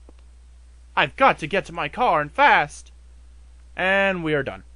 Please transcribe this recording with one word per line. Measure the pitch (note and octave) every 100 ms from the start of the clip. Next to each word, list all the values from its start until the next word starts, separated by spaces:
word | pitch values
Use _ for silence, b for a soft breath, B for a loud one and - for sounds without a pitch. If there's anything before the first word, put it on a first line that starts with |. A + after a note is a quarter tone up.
| - - - - - - - - -
I've | - D3+ -
got | C4+ C4
to | D#3
get | F#3+ -
to |
my | E3+ D3+
car | G#3 B3 D#3+
and | D3
fast. | - C#4+ G3 D3 - - - - - - - - - -
And | - F#3 G3 G3 F3+
we | D#3+
are | D3
done. | C3 F#2+ -